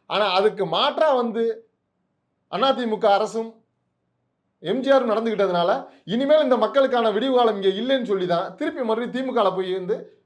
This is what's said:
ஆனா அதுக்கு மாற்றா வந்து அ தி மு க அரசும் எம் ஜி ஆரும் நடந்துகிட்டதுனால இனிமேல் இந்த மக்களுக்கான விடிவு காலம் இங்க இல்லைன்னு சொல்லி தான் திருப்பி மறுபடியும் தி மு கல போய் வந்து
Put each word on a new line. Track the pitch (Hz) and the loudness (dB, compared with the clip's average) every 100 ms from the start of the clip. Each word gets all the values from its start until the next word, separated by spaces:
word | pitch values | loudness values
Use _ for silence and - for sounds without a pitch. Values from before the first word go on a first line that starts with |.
| - | -6
ஆனா | 180 208 | -2 2
அதுக்கு | 180 208 190 175 | 2 2 0 -2
மாற்றா | 175 277 294 311 | 0 0 2 2
வந்து | 254 233 220 226 220 - _ _ _ _ _ _ _ _ | 2 0 -2 -4 -4 -12 _ _ _ _ _ _ _ _
அ | 175 262 | -2 0
தி | 233 233 | 0 -2
மு | 214 | 0
க | 214 | 2
அரசும் | 196 214 226 226 - _ _ _ _ _ _ _ _ _ _ | 2 2 -4 -8 -12 _ _ _ _ _ _ _ _ _ _
எம் | 156 247 | -6 -2
ஜி | 262 | 2
ஆரும் | 269 240 | 2 2
நடந்துகிட்டதுனால | 214 226 202 196 175 175 262 - - | 0 -2 0 0 2 0 0 -4 -16
இனிமேல் | - 226 277 311 | -6 -2 2 4
இந்த | 277 240 | 4 2
மக்களுக்கான | 214 277 262 240 220 | 2 2 2 2 0
விடிவு | 208 269 247 | 0 0 2
காலம் | 233 202 | 2 2
இங்க | 196 | 0
இல்லைன்னு | 190 247 269 | 0 0 -2
சொல்லி | 208 196 175 | 0 -2 0
தான் | 170 190 | -2 -4
திருப்பி | 180 311 311 | -6 -6 -4
மறுபடியும் | 226 220 240 | -4 -2 -4
தி | 240 | -6
மு | 262 | -4
கல | 233 196 | 0 0
போய் | 185 185 | 0 -4
வந்து | 185 185 269 - _ | -4 -4 -6 -8 _